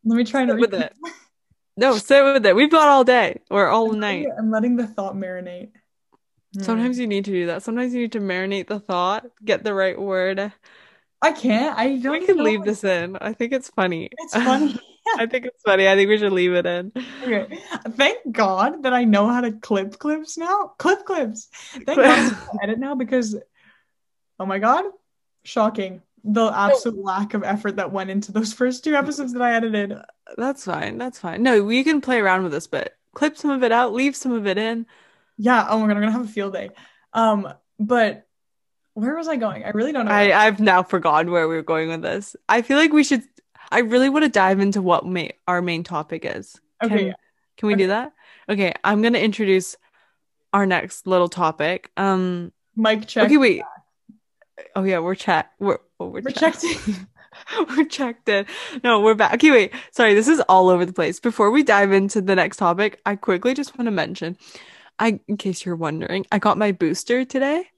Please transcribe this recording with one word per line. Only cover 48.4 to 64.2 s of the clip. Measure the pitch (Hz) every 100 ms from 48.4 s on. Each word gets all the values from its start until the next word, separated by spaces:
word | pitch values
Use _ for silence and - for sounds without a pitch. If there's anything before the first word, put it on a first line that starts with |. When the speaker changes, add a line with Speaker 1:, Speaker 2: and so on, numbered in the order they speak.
| -
Speaker 2:
Okay, | 202 190 -
I'm | - 208
gonna | 226 233
introduce | 214 202 208 190 180 - _ _ _ _ _ _ _
our | 202 196
next | 175 185 - -
little | 185 175
topic. | 180 165 160 151 185 - -
Um, | 196 190 185 175 175 _ _ -
Speaker 1:
Mic | 220 214 214
check. | - 233
Speaker 2:
okay, | 294
wait. | 254 170 - - _ _ _ - _ _ _ - - -
Oh |
yeah, | 190 180
we're | 170
check-, | 190 - 165 - _
we're, | 202 - _ _
oh, | 180
we're | 190
Speaker 1:
We're | 247
Speaker 2:
check-, | - 320 320
Speaker 1:
checked |
in. | 339 320 - 190 190 _ _ - - 466 320
Speaker 2:
<laughs> | 262
we're | 311
checked | - 262 233 -
in. | 202 202 - - 285
No, | 240 220
we're | 214
back. | 220 208
Okay, | 240 311
wait. | 262 196 - -
Sorry, | - 226
this | 202 220
is | 311 -
all | 185 185
over | 180
the | 180
place. | 185 160 185
Before | 240 226 208
we | 254
dive | 277 202 202
into | 196 196 214
the | 190 190
next | 175 -
topic, | 180 175 208 - -
I | 202
quickly | - 185 240
just | 262 277 -
wanna | 233
mention | 196 151 180